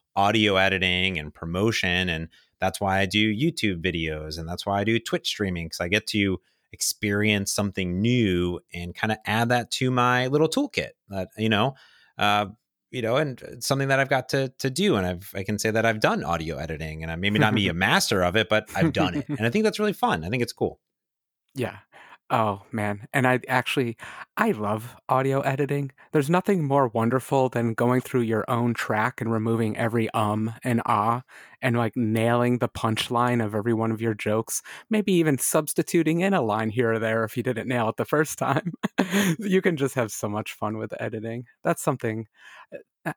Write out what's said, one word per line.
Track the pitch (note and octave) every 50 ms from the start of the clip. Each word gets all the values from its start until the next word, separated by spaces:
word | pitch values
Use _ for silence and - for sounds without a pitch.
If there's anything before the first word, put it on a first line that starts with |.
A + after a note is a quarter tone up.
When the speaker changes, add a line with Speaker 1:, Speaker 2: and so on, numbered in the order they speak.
| _ _ _
Speaker 1:
audio | G2 G2 G2+ G#2+ A2+ G#2+ G#2 G2
editing | F#2+ F#2+ F#2+ F#2+ F#2 F#2 F2+ F2+ F2+ F#2 F#2+ F#2 D#2+
and | D2+ D2 -
promotion. | - - E2 E2+ F2+ G#2 A2+ A2 - - F#2 F2 F2+ F#2 F2+
And | E2 D#2+ D#2+ - - _ _ _ _ _
that's | F2+ F#2+ - -
why | G2+ G2 F#2+ G2
I | G2
do | F#2+ G2 G#2 G#2+ A2 G#2+
YouTube | G#2 C#3+ E3+ E3 - - G#2+ F#2+ E2+ D#2+
videos. | F#2 E2 E2+ D#2+ D#2 D#2 D2+ D2+ D#2 D#2 E2
And | E2 D#2+
that's | F2+ F2 -
why | G2+ G2 G2+
I | G2+
do | G#2+ A2+ -
Twitch | - - - F3 - -
streaming, | - - G#2 F#2+ F2+ E2+ E2 D#2+
'cause | - -
I | F2+ F2
get | F#2+ G#2 - -
to | - G#2+ G2+ G2 F#2 F2 - _ _ _ _ _ -
experience | - - - - - - G#2 G2+ G2+ G#2 G#2+ G#2+ G2+ G2 - -
something | - G#2 G2+ F#2 - F#2+ F2+ F2 F#2
new | G#2 A#2 B2 B2 A2+ G2 F2+ F2 F2 F2 F2 E2+ - _ -
and | F2 F2 F2 F2
kinda | - - G#2+ G#2+ - -
add | - G#2 A2+ A#2 A#2
that | B2 A#2+ A#2 - -
to | - C3 B2+
my | B2+ B2 A#2+ B2 B2 B2 B2+ B2+
little | C3+ D3 D#3 D#3
toolkit | D#3 C4 D4 - - - C#2 - - _ _ -
that, | G2 F#2+ F#2 - -
you | - A2 A2
know, | A2 G2+ A2 C3+ C#3 - - - _ _ _ _ _ -
uh, | G2+ G#2 G#2 G#2 G#2 F#2+ G2+ - _ _ _ _ _ _ -
you | B2+ A2
know, | A2 A#2
and | C#3 D#3 C#3+ B2+ - -
it's | - - B2+ A2+
something | - C#3 C3+ C#3 C3+
that | C3+ C3+
I've | C3+ C3
got | C#3+ C3 B2+ -
to, | - C#3 C3+ B2+ - -
to | - C3+
do. | C3 C#3 G3 G#3 D3+
And | G#2 F#2
I've, | F2+ F#2 F2 F#2+ - -
I | G2 F#2+
can | F2+ G#2+ G2+
say | - A2+
that | G#2+ A2+ A2
I've | A2+ A2 G#2+
done | A2+ D#3 G#3+ G#3+ C3+
audio | D2 E2+ E2+ D#2+ D#2 D#2+
editing | C2+ D#2+ D#2 D#2+ D2 D#2+ D#2 D#2 D#2 D#2+
and | E2 E2
I |
maybe | E2 F#2 G2+ G#2 -
not | - G#2+ G#2+
be | G#2+ G2+ F#2
a | E2
Speaker 2:
<laughs> | E2+ F#2 G#2+
Speaker 1:
master | C#3 G3 - - A2 F#2+ F2+
of | F2 F2
it, | A2 G#2+ -
but | G#2+ G#2+ G#2+ - -
I've | - E3 D#3+ C3+
done | G2+ F2+ F#2 F2
it. | - C3+ -
Speaker 2:
<laughs> | B3
Speaker 1:
And | - -
I | A#2
think | B2 G#3 G#3+
that's | G#3+ G#3 -
really | G#3+ G#3+ -
fun. | - - B3 D#3 F2 D#2
I | F2
think | B2+ B2+ -
it's | - -
cool. | - - F#2+ - - _ _ _ _ _ _ _ _ _ _ _ _ _ _ _
Speaker 2:
Yeah. | C3 A#2+ G#2+ G#2 G#2 - _ _ - - - - - _ -
Oh, | C#3+ B2 A2 G#2+ G2 G2 - _ -
man. | A2+ G#2 G#2 G#2 G#2 G#2 - -
And | C#3 B2+
I | B2+ B2+ B2+ - -
actually, | B2+ B2+ A#2+ - - D3+ B2+ A#2 A2+ - - - - - - - _
I | - A3 A#3 F#3
love | A2 G#2 G#2 G#2+ A2 A2+ B2 - - _ -
audio | C3 C3 C3+ C3+ C3+ C#3
editing. | - C3+ C3+ C3+ D3 C3+ C#3+ C#3+ C#3+ C3+ - _ - _ -
There's | D#3 C#3 C3+
nothing | E3 F3+ - - G3+ F3+ D#3
more | C#3 C#3 C#3+ C3+ A#2+
wonderful | A2 C3 A#2 A#2 A#2+ C3 - - C#3+ C3+ C3 B2+
than | - A#2+ A#2 A#2 A2
going | - B2 A#2+ B2 B2+
through | A#2+ - - B2+ A#2+
your | A2 A2 G#2+ - -
own | B2+ A#2 A#2+ A#2+ A#2
track | - - - A2 G#2+ G#2+ B2 - -
and | B2 A2+ A2+
removing | A2+ G#2+ A2+ A2+ A2+ A2+ A2 G#2+
every | - A#2 A2+ G#2+ A#2 A2+ G#2+
um | - A#2 A2 G#2 G#2 A2 A2 A2+ A2 - -
and | B2+ A#2+ A#2 -
ah | - A#2 G#2+ G#2 A2+ A#2 B2 B2+ - - - - - - _ -
and, | B2+ A#2
like, | A#2+ A#2 A2 -
nailing | C3 B2 G#2+ A2 A2+ A2 A#2 A#2+ A#2+ A#2+ B2 B2 A#2
the | A#2 A2+
punchline | - - - A2+ A2 - - - B2+ A#2+ B2 B2 B2 A#2+ A2+
of | G#2 G#2
every | G#2+ G2+ A#2+ A#2
one | A2 A2+ A2+
of | A2+ A2
your | A2+ A#2 A2
jokes, | G#2 - A2 G#2+ A2 A2+ - - - - - - - - _
maybe | A3 G#3+ G3+ - F#3+
even | E3+ E3 D#3 C#3 B2
substituting | - - - D#3+ D3+ - - - D#3+ - - F3 E3 D#3+ D#3+ E3+
in | F3+ G3 G3
a | F3+ B2+
line | A2 G2+ G#2+ A2+ A2+
here | G2+ A#2 B2 A2+ A2+
or | A2+
there | A2+ A2+ A2 A2+ A2+
if | A2 -
you | B2 A2
didn't | B2+ B2 A2 G2 A2+
nail | B2+ B2 A2+ A2
it | A2+
the | - A#2
first | - - D3+ D#3 - - -
time. | C3+ B2+ C3+ D3+ - F3 D#3+ - - G#3+ - -
<laughs> | G3 F#3 F3 G3+ G#3 F#3+ D#3+ -
You | A3 G3 F3+ F#3+ F3+
can | F#3+ F3
just | C#3 C#3 C3 -
have | C3 A#2+ G#2+ -
so | - - G#2+
much | G#2 G#2+ G#2+ - -
fun | - - G#2+ G#2+ A2
with | A2 G#2+ - -
editing. | A#2 A2+ A2+ A2 G#2 A2+ A2+ A#2+ B2 - _ _ -
That's | - E3 - -
something, | - C#3 B2 - A#2 A2 A2 A2+ - _ _ - - - - - - -
uh, | - - _ _ _ _ E3 D3+